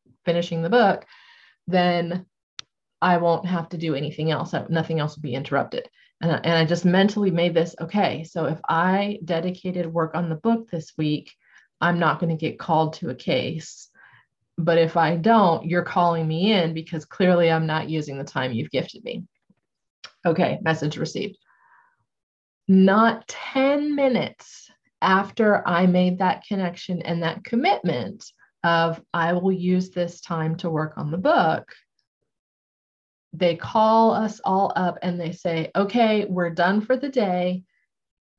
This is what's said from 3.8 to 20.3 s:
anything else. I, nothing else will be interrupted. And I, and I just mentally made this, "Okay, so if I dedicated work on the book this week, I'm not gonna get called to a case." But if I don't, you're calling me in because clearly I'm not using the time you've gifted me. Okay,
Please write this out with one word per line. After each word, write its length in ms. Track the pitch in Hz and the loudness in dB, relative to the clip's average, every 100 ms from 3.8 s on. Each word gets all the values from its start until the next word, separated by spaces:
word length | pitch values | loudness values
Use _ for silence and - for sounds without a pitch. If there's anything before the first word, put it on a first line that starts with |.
| 165 | -4
anything 360 | 139 147 151 160 | -2 -4 -4 -2
else. 240 | 147 156 | -2 -2
I, 120 | - - | -6 -2
nothing 320 | 165 156 160 | -2 -2 -2
else 160 | 151 - | -4 -6
will 60 | |
be 120 | 143 | -8
interrupted. 540 | 127 143 139 131 - - _ _ _ | -8 -2 -2 -2 -6 -12 _ _ _
And 120 | 165 | -2
I, 40 | 156 | 0
and 160 | - | 2
I 100 | 165 | 2
just 200 | 160 170 | 2 2
mentally 460 | 180 185 196 208 196 | 2 4 4 2 0
made 240 | 165 175 | 0 2
this, 200 | 165 175 - | 2 0 -4
"Okay, 440 | 165 208 165 135 | -4 0 0 -2
so 220 | 160 175 147 | -8 -4 -4
if 140 | 160 - | -4 -2
I 500 | 165 180 190 202 208 | 0 2 0 -2 -6
dedicated 640 | 160 165 180 180 185 180 165 | -4 -4 -4 -6 -6 -6 -4
work 280 | 165 160 | -2 -2
on 140 | 160 170 | -2 -4
the 80 | 160 | -2
book 340 | 226 226 226 | 0 -2 -2
this 220 | 170 156 - | -10 -8 -4
week, 360 | 156 147 - _ _ _ _ _ | -2 -2 -6 _ _ _ _ _
I'm 180 | 170 170 | 0 2
not 220 | 165 151 | 0 0
gonna 160 | 165 160 | -2 -2
get 220 | 156 - | -4 -6
called 360 | - 160 156 | -2 0 0
to 160 | 156 165 | -4 -10
a 40 | |
case." 760 | 127 - 131 - 160 - - - _ - _ _ _ _ - | -8 -4 -2 -2 -8 -12 -18 -20 _ -20 _ _ _ _ -4
But 220 | 165 165 | 2 4
if 180 | 165 170 | 2 2
I 200 | 156 170 | 0 2
don't, 500 | 170 226 190 160 160 | 4 4 4 2 0
you're 160 | 175 | -2
calling 440 | 175 - 175 165 160 | -2 0 2 0 -2
me 260 | 160 196 | 0 2
in 220 | 208 165 | 2 0
because 300 | 160 160 160 | -4 -8 -10
clearly 460 | - - 185 175 170 | -8 0 4 4 4
I'm 160 | 160 160 | 2 0
not 220 | 156 - | -2 -2
using 300 | 156 151 139 | -4 -6 -8
the 60 | |
time 280 | 139 - 131 | -8 -6 -4
you've 180 | 117 151 | -4 -4
gifted 320 | 131 123 - | -4 -6 -8
me. 200 | - - - _ _ _ _ _ _ _ - _ | -12 -12 -14 _ _ _ _ _ _ _ -20 _
Okay, 340 | 175 | -2